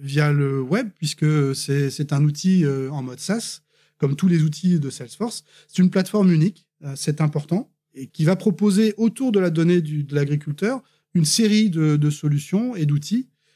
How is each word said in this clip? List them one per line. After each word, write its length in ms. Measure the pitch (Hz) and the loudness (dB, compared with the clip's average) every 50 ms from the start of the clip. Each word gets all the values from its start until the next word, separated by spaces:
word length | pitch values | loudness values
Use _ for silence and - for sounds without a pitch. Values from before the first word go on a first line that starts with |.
via 300 | 139 135 139 151 151 147 | -10 -4 0 2 2 2
le 280 | 143 143 143 135 135 135 | 2 2 0 0 -2 -2
web, 300 | 127 127 180 240 247 202 - | -2 -2 -2 -2 -2 -6 -8
puisque 600 | - 160 147 - - 151 151 151 147 139 135 135 | -8 -8 -8 -4 -2 0 2 2 2 0 0 -2
c'est, 360 | - - 139 139 143 139 135 | -4 -4 -2 0 0 0 -2
c'est 220 | - - 147 147 147 | -2 -6 -4 -2 0
un 100 | 143 151 | 2 2
outil, 420 | 147 147 - - 185 190 180 151 | 2 0 0 0 2 4 4 2
euh, 240 | 143 135 135 131 135 | 2 0 -2 -4 -6
en 140 | 151 139 127 | -8 -8 -8
mode 160 | 127 123 - | -10 -12 -12
SaaS, 420 | - 185 214 233 - - - - _ _ _ _ _ _ _ - | -6 -4 -4 -4 -4 -10 -14 -16 _ _ _ _ _ _ _ -4
comme 160 | 151 139 147 | -2 -2 0
tous 120 | - 190 | 2 2
les 140 | 185 170 160 | 4 4 4
outils 380 | 156 156 151 - 185 180 175 156 | 2 2 0 0 0 2 2 2
de 100 | 139 131 | 0 -4
Salesforce. 540 | - - 127 113 - - 220 233 - - _ _ _ - _ | -8 -10 -16 -16 -10 -8 -8 -8 -8 -12 _ _ _ -20 _
C'est 160 | _ - 185 180 | _ 0 2 2
une 80 | 180 | 4
plateforme 400 | - 190 185 - - 208 190 180 | 4 0 -2 0 0 2 4 4
unique, 340 | 170 156 160 208 - _ _ _ _ _ 151 | 4 4 2 0 -2 _ _ _ _ _ -14
euh, 100 | 139 135 | -12 -10
c'est 260 | - - 160 147 - | -6 -4 -4 -2 0
important, 480 | 156 147 151 147 147 - 170 214 294 _ _ _ _ _ _ | 0 0 0 -4 -4 -2 -4 -4 -4 _ _ _ _ _ _
et 140 | 135 131 | -16 -16
qui 160 | - _ - 156 | -14 _ 0 2
va 100 | 170 190 | 2 2
proposer 600 | 185 - 220 160 - 208 208 185 208 220 214 202 | 2 0 -2 0 2 0 2 4 4 2 2 2
autour 340 | 214 226 220 - - 269 254 | 0 -2 -2 0 -2 -4 0
de 80 | 208 196 | 2 2
la 100 | 185 170 | 2 2
donnée 320 | 160 165 165 175 180 180 | 2 2 2 4 4 2
du, 220 | 156 151 151 147 143 | 0 -2 -4 -6 -6
de 120 | 143 143 | -2 -2
l'agriculteur 680 | 147 143 139 151 147 - 147 147 - 190 226 269 247 _ _ _ _ _ _ - | -2 0 0 -2 -4 -4 -6 -6 -4 -4 -4 -4 -6 _ _ _ _ _ _ 0
une 120 | 175 151 | 0 0
série 440 | 147 - 226 220 208 214 214 220 202 | 2 2 2 2 4 4 4 2 2
de, 280 | 160 160 156 151 147 | 2 2 2 2 2
de 120 | 147 151 147 | 2 2 0
solutions 640 | 147 - 156 151 147 143 - - 180 208 247 254 233 | 0 -2 -2 -2 -2 -2 -2 -2 -2 -2 -2 -2 -4
et 100 | 175 151 | -2 -2
d'outils. 420 | 147 147 147 - - 208 254 262 _ _ _ _ _ _ | 0 0 -2 -2 -2 -4 -4 -4 _ _ _ _ _ _